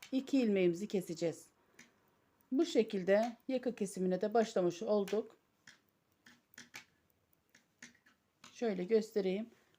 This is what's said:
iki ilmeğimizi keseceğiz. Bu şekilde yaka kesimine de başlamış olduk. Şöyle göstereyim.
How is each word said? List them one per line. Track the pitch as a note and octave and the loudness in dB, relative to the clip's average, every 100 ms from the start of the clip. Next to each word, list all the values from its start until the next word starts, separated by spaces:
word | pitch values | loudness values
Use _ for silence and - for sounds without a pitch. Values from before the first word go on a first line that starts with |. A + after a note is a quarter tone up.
| - | -6
iki | C4 C4+ C#4 | -4 0 2
ilmeğimizi | A#3 G3 F3+ E3+ G#3 | 4 4 4 2 -2
keseceğiz. | G3 F3+ E3 E3 D#3+ - _ _ _ - _ _ _ _ _ - | -4 -4 -4 -4 -4 -14 _ _ _ -20 _ _ _ _ _ -4
Bu | C4 E4 | 0 2
şekilde | B3 A3 G3 F3+ G3+ A#3+ A#3 - | 2 0 0 2 2 2 -6 -6
yaka | B3+ B3 A3+ | -4 -2 -4
kesimine | G3 - F#3 F#3 | -6 -2 -2 0
de | G#3+ | 0
başlamış | A3+ A3 G3+ F3 E3+ | 2 2 0 0 -2
olduk. | A3 G#3 G3 G#3 A3 - _ _ - - _ _ _ _ - _ _ - - - - _ _ _ _ _ _ _ _ _ - _ _ _ _ _ - | -2 -2 0 -4 -4 -12 _ _ -20 -20 _ _ _ _ -20 _ _ -20 -20 -20 -20 _ _ _ _ _ _ _ _ _ -20 _ _ _ _ _ -20
Şöyle | - A#3 F#3 | -6 -4 -2
göstereyim. | F#3 A3 G#3+ G#3 F#3 F#3+ A#3 _ _ | 2 2 2 -2 0 -2 -4 _ _